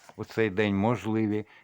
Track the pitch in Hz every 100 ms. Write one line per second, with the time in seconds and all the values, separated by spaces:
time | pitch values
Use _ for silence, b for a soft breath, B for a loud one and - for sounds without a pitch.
0 | - - 107 - 110 92 107 98 110 113
1 | 110 110 107 107 - B